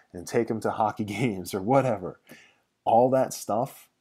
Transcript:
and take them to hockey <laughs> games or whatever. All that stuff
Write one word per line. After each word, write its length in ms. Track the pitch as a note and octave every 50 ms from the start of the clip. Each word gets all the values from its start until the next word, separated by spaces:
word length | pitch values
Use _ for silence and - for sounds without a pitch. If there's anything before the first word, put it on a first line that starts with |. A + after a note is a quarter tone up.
| _ _
and 140 | - F2+ E2+
take 220 | - - A#2+ A2+ A2
them 120 | A2+ A2
to 100 | - G#2+
hockey 340 | F#2+ - A2 G#2 - - G#2+
<laughs> 0 |
games 500 | G2+ G2+ G#2 C3 A#2+ G2 F#2 F2 - -
or 60 | F#2+
whatever. 600 | F#2+ A2 C3+ C#3 C3 B2+ A2 F#2+ F2+ D#2 - _ _ - - - - _ _ _ _ _ _ _ -
All 260 | C3 C3 A#2 B2 C3
that 240 | C3 C3 B2 - -
stuff 540 | - - - G2+ A2+ C3 - - - - _ _ _